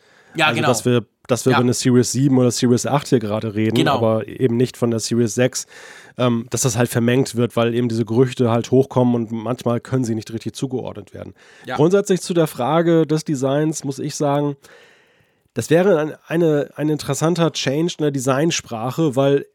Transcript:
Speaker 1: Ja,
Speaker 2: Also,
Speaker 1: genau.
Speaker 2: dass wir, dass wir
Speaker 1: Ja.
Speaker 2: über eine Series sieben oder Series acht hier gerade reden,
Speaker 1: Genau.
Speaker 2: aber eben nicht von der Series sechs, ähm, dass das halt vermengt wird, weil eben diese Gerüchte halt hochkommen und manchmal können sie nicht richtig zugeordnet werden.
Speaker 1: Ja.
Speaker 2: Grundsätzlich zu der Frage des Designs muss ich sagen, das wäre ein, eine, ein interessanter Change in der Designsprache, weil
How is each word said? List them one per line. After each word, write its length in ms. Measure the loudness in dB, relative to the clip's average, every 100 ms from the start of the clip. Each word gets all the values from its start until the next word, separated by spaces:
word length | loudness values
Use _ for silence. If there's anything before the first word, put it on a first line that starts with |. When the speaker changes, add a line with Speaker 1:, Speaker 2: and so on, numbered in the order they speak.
| _ _ _
Speaker 1:
Ja, 120 | -2 0
Speaker 2:
Also, 100 | 2
Speaker 1:
genau. 120 | 0
Speaker 2:
dass 160 | 0
wir, 200 | 2 0 -2 _ -4
dass 160 | -2 2
wir 60 |
Speaker 1:
Ja. 60 | 2
Speaker 2:
über 60 |
eine 100 | 2
Series 360 | 0 2 4 2
sieben 240 | 2 2 4
oder 120 | 2
Series 340 | 2 2 2 2
acht 220 | -2 0
hier 100 | 0
gerade 340 | 0 -4 -4
reden, 220 | -2 0 2
Speaker 1:
Genau. 180 | 0
Speaker 2:
aber 320 | 2 0 0 -4
eben 300 | -2 0 2
nicht 200 | -2 0
von 140 | -2
der 80 | -2
Series 360 | -2 0 0
sechs, 320 | 0 -2 -2 -12 -16 -20 -20 -12 -2
ähm, 280 | 0 0 -2
dass 120 | -2
das 140 | -2 0
halt 120 | 0
vermengt 480 | 0 2 2 0 0
wird, 180 | -2 0
weil 180 | 0
eben 140 | 0 -2
diese 160 | -2
Gerüchte 460 | 0 2 2 2 0
halt 200 | 0 2
hochkommen 440 | 2 2 2 2
und 160 | 0 -2
manchmal 500 | -6 -6 -4 -2 -4
können 240 | -2 -4
sie 100 | -2
nicht 180 | -4 -6
richtig 220 | -10 -10
zugeordnet 600 | -8 -6 -6 -8 -12 -16
werden. 200 | -16 -16 -18 -20 -20
Speaker 1:
Ja. 120 | -6 2
Speaker 2:
Grundsätzlich 440 | 4 4 2 -2
zu 120 | 0
der 120 | 0 0
Frage 600 | 0 0 2 4 2 2
des 180 | 0
Designs 600 | -2 -2 0 0 -2 -4
muss 140 | -6 -6
ich 160 | -6
sagen, 420 | -2 0 0 -2 -4 -12 -20 -20 _ _ _ _ _ _
das 140 | -6 0
wäre 280 | 2 4 2
ein, 160 | 0 -6 -6
eine, 420 | 0 2 2 -2 -4
ein 120 | -2
interessanter 640 | -2 -4 -2 0 2 0
Change 420 | 0 -2 -2 -2 -2
in 40 |
der 60 | -2
Designsprache, 1080 | -2 0 0 0 -2 -6 -8 -6 -2 0 2
weil 300 | 2 2 -2